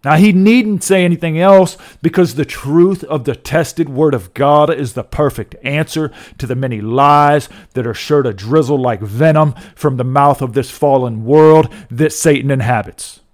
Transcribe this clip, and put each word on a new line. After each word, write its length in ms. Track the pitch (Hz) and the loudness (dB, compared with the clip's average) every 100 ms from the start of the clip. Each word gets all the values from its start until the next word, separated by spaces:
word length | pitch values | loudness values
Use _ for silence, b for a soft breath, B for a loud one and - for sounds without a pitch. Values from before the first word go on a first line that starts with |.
Now, 120 | 139 156 | 2 4
he 160 | 208 | 4
needn't 520 | 185 196 240 214 196 | 4 4 4 2 -4
say 220 | - 190 180 | 0 0 2
anything 340 | 165 165 156 | 0 -4 0
else 380 | 185 190 180 - B B | 4 4 4 -4 B B
because 320 | - - 170 | -4 0 0
the 100 | 123 | -2
truth 600 | 143 - 135 160 180 185 | -6 -8 -2 2 2 0
of 200 | 135 151 | -6 -6
the 120 | 127 113 | -6 -8
tested 520 | - 147 156 - 151 | -4 -4 -2 -6 -6
word 280 | 131 156 127 | 0 0 0
of 180 | 90 | -6
God 400 | - 139 147 151 | -2 2 4 2
is 200 | 147 131 | -2 -6
the 100 | 127 | -10
perfect 520 | 101 - 147 120 104 - | -10 -4 -4 -4 -14 -12
answer 480 | 135 147 156 165 151 B B - | -6 -6 -4 -6 -8 B B -14
to 80 | 123 | -8
the 80 | 123 | -6
many 260 | 131 110 | -6 -6
lies 680 | 107 123 143 147 147 147 - B B 127 | -4 0 4 4 4 0 -2 B B -8
that 100 | 117 | -6
are 80 | |
sure 300 | 107 - 147 | -8 -2 0
to 100 | 131 | 0
drizzle 460 | 98 104 156 131 143 | -6 0 0 2 -2
like 200 | 123 110 | -2 -6
venom 540 | 107 110 160 156 151 120 B _ | -8 0 2 2 0 -2 B _
from 220 | 151 131 | -4 -4
the 60 | |
mouth 380 | 127 139 143 139 | -2 2 2 0
of 120 | 127 | -4
this 180 | 120 127 | -4 -6
fallen 520 | - 147 135 127 110 | -4 0 0 -2 -6
world 480 | 110 151 156 156 - B B | 2 4 6 6 2 B B
that 200 | 120 156 | -4 -4
Satan 360 | - 160 143 135 | 0 0 0 -2
inhabits. 720 | 135 110 117 92 - - - _ | -2 -2 -4 -6 -16 -20 -20 _